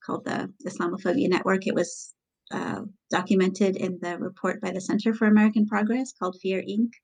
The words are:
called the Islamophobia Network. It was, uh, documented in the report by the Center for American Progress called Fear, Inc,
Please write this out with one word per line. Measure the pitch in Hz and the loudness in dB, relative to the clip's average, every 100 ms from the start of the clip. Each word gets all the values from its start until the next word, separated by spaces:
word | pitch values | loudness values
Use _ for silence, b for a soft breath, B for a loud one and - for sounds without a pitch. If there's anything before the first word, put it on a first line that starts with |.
called | - - | -8 -8
the | - - - - - | -4 -4 -6 -10 -10
Islamophobia | - 175 190 180 170 185 | -4 -4 -2 -2 0 2
Network. | 180 190 190 - | 2 2 0 0
It | |
was, | - 180 - - _ _ _ - | -2 -2 -6 -18 _ _ _ -12
uh, | - 180 190 202 - - | -8 -6 -6 -10 -16 -4
documented | 165 190 196 185 185 196 190 | -2 2 4 4 4 0 2
in | 185 175 | -4 -4
the | 175 170 | -6 -6
report | 185 - 185 - | -8 -4 -4 -4
by | 185 | -4
the | 185 | -6
Center | - 214 226 | -2 0 0
for | 226 214 | 2 6
American | 214 214 214 214 | 6 6 4 2
Progress | 208 214 247 262 | 2 0 0 -4
called | - 185 185 | -6 -8 -4
Fear, | 190 190 | -4 -4
Inc, | - 208 233 - | -2 0 -2 -4